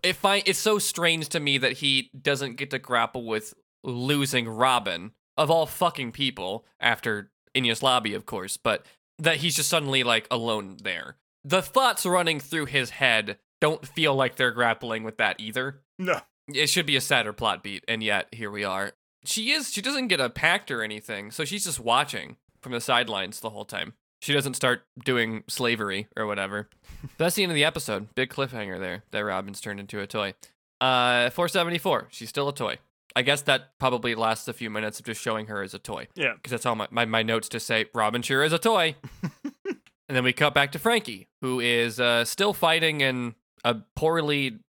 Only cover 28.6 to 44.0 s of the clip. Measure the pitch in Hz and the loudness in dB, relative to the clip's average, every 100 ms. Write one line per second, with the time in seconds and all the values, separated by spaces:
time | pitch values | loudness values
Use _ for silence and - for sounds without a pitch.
28.6 | 101 92 95 92 _ 107 104 92 98 98 | -8 -6 -6 -8 _ -6 -2 -4 -6 -10
29.6 | - 101 98 104 98 110 101 - - _ | -10 -10 -8 -8 -6 -4 -4 -6 -20 _
30.6 | _ _ 127 127 123 123 123 151 175 190 | _ _ 2 4 4 4 2 0 0 0
31.6 | 170 175 196 127 - - 113 - 143 139 | 0 0 0 0 -2 -14 -8 -2 -2 -2
32.6 | 117 - _ _ _ - 127 143 143 131 | -4 -4 _ _ _ 0 2 2 4 2
33.6 | - _ 131 123 120 113 113 110 - 117 | 0 _ 2 2 0 2 2 0 -4 -8
34.6 | 117 107 107 104 - 110 - 110 107 104 | -6 -4 -4 -6 -10 -6 -2 -4 -4 -6
35.6 | 98 101 - 92 64 - 135 110 - 120 | -6 -10 -10 -10 -10 -4 -2 -2 -6 -4
36.6 | 127 110 104 117 117 113 110 113 - 117 | -2 -2 -2 -2 2 2 2 0 -2 -8
37.6 | - 113 110 117 107 120 120 135 151 165 | -2 0 0 0 0 0 0 2 2 2
38.6 | 226 214 165 143 - - 156 - 285 _ | 2 4 2 -2 -16 -8 -8 -8 -14 _
39.6 | 392 - - _ _ 131 127 123 147 147 | -10 -10 -12 _ _ 2 2 2 2 4
40.6 | 143 147 226 233 214 98 - _ 131 127 | 0 0 2 2 0 -14 -16 _ -4 0
41.6 | 120 117 117 110 120 117 117 - 202 - | 2 4 2 2 4 4 2 0 0 2
42.6 | 165 165 160 151 135 127 120 - _ _ | 4 4 2 2 2 0 -4 -8 _ _
43.6 | 117 113 - - | 0 0 -6 -2